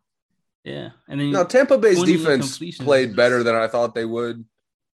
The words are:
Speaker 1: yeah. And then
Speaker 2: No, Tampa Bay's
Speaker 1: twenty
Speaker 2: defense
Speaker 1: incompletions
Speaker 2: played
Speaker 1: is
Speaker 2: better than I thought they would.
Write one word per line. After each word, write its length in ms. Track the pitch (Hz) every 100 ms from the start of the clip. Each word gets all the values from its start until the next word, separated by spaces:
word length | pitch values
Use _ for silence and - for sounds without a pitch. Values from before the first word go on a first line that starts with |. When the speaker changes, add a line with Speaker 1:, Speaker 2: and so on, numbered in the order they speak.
| _ _ _ _ _ _
Speaker 1:
yeah. 280 | - 143 - _ -
And 100 | 139
then 120 | 143
Speaker 2:
No, 120 | 185
Tampa 340 | 175 254 277 262
Bay's 200 | 214 180
Speaker 1:
twenty 160 | 180
Speaker 2:
defense 440 | 175 160 135 139 -
Speaker 1:
incompletions 220 | 170 - 139
Speaker 2:
played 240 | 135 123
Speaker 1:
is 60 | 98
Speaker 2:
better 260 | 123 123
than 100 | 117
I 140 | 113 113
thought 260 | 120 120
they 120 | 120 113
would. 400 | 117 120 117 113 _ _ _ _